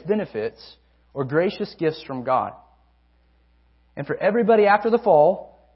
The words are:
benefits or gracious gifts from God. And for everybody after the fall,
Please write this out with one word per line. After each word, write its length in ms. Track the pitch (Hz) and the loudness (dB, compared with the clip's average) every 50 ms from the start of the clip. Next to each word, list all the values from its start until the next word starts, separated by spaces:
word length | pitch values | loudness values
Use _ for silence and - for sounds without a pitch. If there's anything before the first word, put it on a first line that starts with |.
| - | -6
benefits 680 | 160 208 214 185 - - 113 107 113 - - - - - _ _ _ _ _ _ _ - | -4 -4 -4 -4 -6 -8 -8 -8 -8 -10 -14 -20 -20 -20 _ _ _ _ _ _ _ -8
or 120 | 135 139 | -8 -6
gracious 500 | 127 143 156 175 196 - - 208 - - | -2 0 0 0 -2 -2 -6 -10 -10 -8
gifts 260 | - 165 160 156 - - | -4 -4 -4 -4 -6 -10
from 200 | - 135 127 120 | -12 -12 -8 -4
God. 300 | 131 127 120 101 98 - - - _ _ _ _ _ _ _ _ _ _ _ _ _ _ _ _ _ _ _ _ _ _ _ _ _ - | -2 -2 -2 -2 -4 -8 -16 -20 _ _ _ _ _ _ _ _ _ _ _ _ _ _ _ _ _ _ _ _ _ _ _ _ _ -14
And 100 | - 139 | -10 -8
for 80 | - 143 | -8 -6
everybody 500 | - - 196 202 240 233 202 226 214 208 | -2 -2 0 0 0 2 2 4 4 4
after 240 | 196 202 214 208 226 | 4 4 2 2 0
the 80 | 220 | 0
fall, 600 | 220 - 208 170 147 147 170 196 - - - _ _ _ _ _ | 0 2 4 4 6 6 4 2 0 -6 -18 _ _ _ _ _